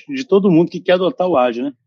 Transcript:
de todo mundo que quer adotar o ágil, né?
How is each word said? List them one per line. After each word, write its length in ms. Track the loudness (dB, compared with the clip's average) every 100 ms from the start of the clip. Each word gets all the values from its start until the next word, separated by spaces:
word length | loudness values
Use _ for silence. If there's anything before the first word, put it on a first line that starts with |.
| -10
de 160 | -10
todo 260 | 0 0 4
mundo 200 | 2 2
que 100 | -4
quer 120 | -2
adotar 360 | 0 0 -2 -2
o 80 | 0
ágil, 280 | 0 -2
né? 80 | -8 -10